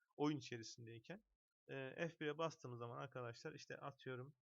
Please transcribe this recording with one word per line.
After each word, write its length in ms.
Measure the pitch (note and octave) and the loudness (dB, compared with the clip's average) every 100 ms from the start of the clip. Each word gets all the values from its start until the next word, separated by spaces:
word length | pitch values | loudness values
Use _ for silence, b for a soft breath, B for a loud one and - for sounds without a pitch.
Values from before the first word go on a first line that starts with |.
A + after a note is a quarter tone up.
| b - | b 6
oyun 200 | D3 D3 | 6 6
içerisindeyken. 880 | A#2+ A#2+ A2+ - A2+ A#2 - G3 _ _ _ _ - | 0 -4 -4 -8 -8 -8 -6 -8 _ _ _ _ -6
E, 260 | C3+ C3 - | -2 -2 0
F 240 | E3 - | 0 2
bir'e 180 | D3+ D3 | 0 4
bastığımız 420 | E3 - B2+ A#2+ | 2 0 -6 -4
zaman 180 | A#2+ C3 | -4 -4
arkadaşlar 560 | C3+ B2+ A#2+ A2+ D#3+ | -4 -4 -4 -4 -6
işte 240 | C#3+ - C3+ | -8 -8 -6
atıyorum 560 | C#3 - C3 B2 C3+ - _ | -6 -6 -4 -4 -4 -12 _